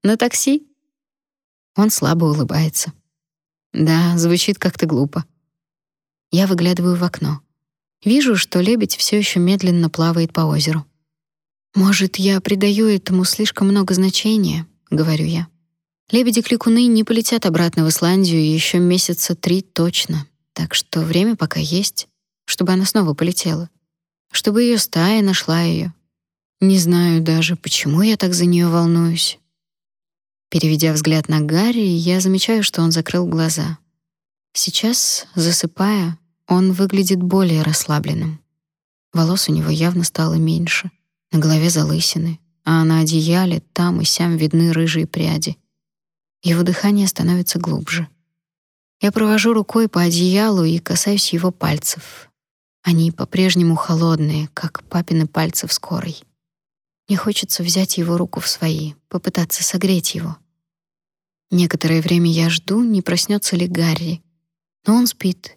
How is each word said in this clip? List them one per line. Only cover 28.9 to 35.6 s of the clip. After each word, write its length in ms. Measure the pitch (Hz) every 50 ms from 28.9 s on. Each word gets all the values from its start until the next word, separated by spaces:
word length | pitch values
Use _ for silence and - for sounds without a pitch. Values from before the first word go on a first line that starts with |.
| 170 170 165 170 165 170 - - - _ _ _ _ _ _ _ _ _ _ _ _ _ _ _ _ _ _ _ _ _ _ _
Переведя 440 | - 165 - 156 156 151 170 160 156
взгляд 340 | 151 156 156 156 156 151 -
на 140 | 160 156 151
Гарри, 420 | 147 156 170 202 233 247 233 214
я 360 | 190 175 165 165 175 180 190
замечаю, 420 | 185 190 190 190 - - 226 220 208
что 180 | - - -
он 100 | 165 165
закрыл 360 | 165 165 160 - - 180 180
глаза. 520 | 175 165 160 160 160 160 160 147 165 160 - _ _ _ _ _ _ _ _ _ _ _ _ _ _ _
Сейчас, 720 | - - - - - - 220 247 - - - - - - - _
засыпая, 840 | 180 160 170 170 -